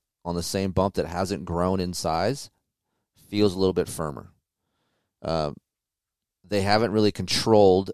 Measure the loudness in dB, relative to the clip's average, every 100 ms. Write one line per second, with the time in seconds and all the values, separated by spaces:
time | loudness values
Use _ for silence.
0 | _ _ -8 -6 -4 -4 -2 0 -2 -2
1 | -4 -4 -4 -6 -6 -2 0 -2 -4 -6
2 | -4 -2 -2 -4 -10 _ _ _ _ _
3 | _ _ _ 0 2 2 0 0 -4 -4
4 | -8 -8 -16 _ _ _ _ _ _ _
5 | _ _ -4 -4 -4 -8 _ _ _ _
6 | _ _ _ _ -6 -2 2 2 2 2
7 | 2 0 -4 -2 4 6 8 6 0